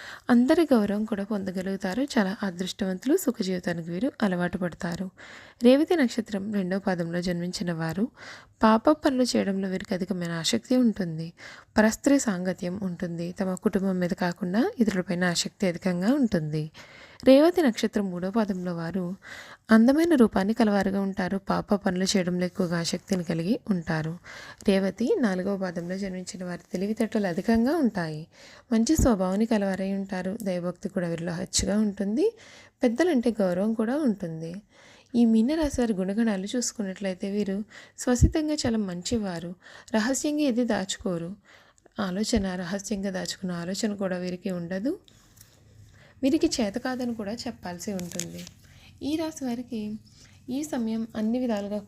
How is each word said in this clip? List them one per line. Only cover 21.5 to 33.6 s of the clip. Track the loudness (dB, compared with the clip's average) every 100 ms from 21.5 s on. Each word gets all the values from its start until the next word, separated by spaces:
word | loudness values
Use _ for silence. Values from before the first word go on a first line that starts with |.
పాప | -2 2
పనులు | 0 0 0 0
చేయడంలో | 2 0 0 -2
ఎక్కువగా | -2 -2 0
ఆసక్తిని | -2 -6 -2 -4
కలిగి | -2 -2 0 -2 -2
ఉంటారు. | -4 -2 -4 -4 -8 -14 -18 -18 -4 0
రేవతి | 2 2 -2 0 2
నాలుగవ | 2 0 -2 -2
పాదంలో | -4 -6 -6 -6
జన్మించిన | -6 -8 -10 -10
వారి | -10 -10 -8
తెలివితేటలు | -4 -4 -2 0 0 0
అధికంగా | 0 2 4 4 2
ఉంటాయి. | 2 0 -4 -6 -12 -20 -20 -20 _
మంచి | 0 4 4
స్వభావాన్ని | 6 4 2 2 2
కలవారై | 2 0 -2 -2 -4
ఉంటారు. | -4 -4 -4 -4
దైవభక్తి | -4 -2 -4 -6 -6
కూడా | -4 -2
వీరిలో | -4 -4 -6
హెచ్చుగా | -4 -2 0 2 0
ఉంటుంది. | 0 -2 2 0 -2 -16 -20 -20 _
పెద్దలంటే | 0 2 2 4 2 2
గౌరవం | 0 2